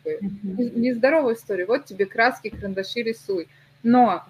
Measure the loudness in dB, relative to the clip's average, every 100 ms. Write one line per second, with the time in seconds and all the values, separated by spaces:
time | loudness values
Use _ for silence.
0 | -8 -6 -6 -6 -8 -4 -4 0 -2 2
1 | 2 4 2 -2 -4 -6 -2 -2 -2 -4
2 | -4 2 0 0 -10 -10 -8 -6 -6 -6
3 | -6 -6 -6 -6 -6 _ _ _ 4 6
4 | 6 2 -4